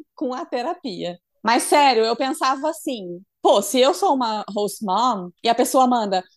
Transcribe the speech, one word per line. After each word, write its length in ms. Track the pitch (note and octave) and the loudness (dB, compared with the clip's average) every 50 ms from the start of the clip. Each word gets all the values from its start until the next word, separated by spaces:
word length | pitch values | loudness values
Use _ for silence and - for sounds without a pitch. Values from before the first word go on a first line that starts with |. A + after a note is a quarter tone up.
| D#4 | -14
<laughs> 100 | _ _ | _ _
com 200 | - D#4 B3 B3+ | -8 -6 -6 -6
a 120 | C4 E4+ | -8 -10
terapia. 720 | E4 - B3 A#3+ D#4 F4+ F4+ - B3 F3+ E3 E3 F3 F3 - _ _ _ _ | -8 -6 -6 -4 -4 -6 -8 -8 -10 -8 -8 -8 -8 -10 -12 _ _ _ _
Mas, 220 | - A3 A#3 D4 E4 | -2 0 0 2 2
sério, 400 | - F#4+ D4 C#4+ C4+ B3 A3 A3 | 2 4 4 6 6 4 4 2
eu 120 | A3+ A#3+ | 0 0
pensava 540 | A#3 C4+ C4 D#4+ - D#4+ C4 C4 C4+ C#4+ D#4 | -2 -2 -4 -4 -2 -2 -2 -2 -2 -2 -6
assim, 520 | E4 - - D#4 B3+ A3 F#3 F3 F3 F3+ G3 _ _ _ | -6 -6 -6 -8 -6 -6 -8 -10 -12 -12 -14 _ _ _
"Pô, 200 | - - C4+ A#3+ | 2 4 4 4
se 180 | B3 - - B3+ | 2 0 2 2
eu 140 | B3 C#4 F4 | 4 4 2
sou 200 | F4+ G4+ F#4 C#4+ | 2 0 0 0
uma 300 | C4 B3 A3 G#3+ G#3+ - - | 0 -2 -4 -4 -6 -8 -8
host 340 | G3+ G#3 G#3 G3 - - A3+ | -6 -4 -4 -4 -6 -8 -6
mom 460 | F#3 F#3 G#3 A#3+ B3+ A3+ G3 F3+ F3+ _ _ | -2 -2 0 0 0 0 -2 -6 -10 _ _
e 60 | - A3+ | -2 0
a 80 | A3+ | 2
pessoa 320 | - - - - C4 B3+ B3 | 2 0 2 4 4 4 4
manda, 340 | B3 A#3+ G#3+ G3+ F#3+ F#3 - _ _ | 2 0 0 0 -2 -4 -4 _ _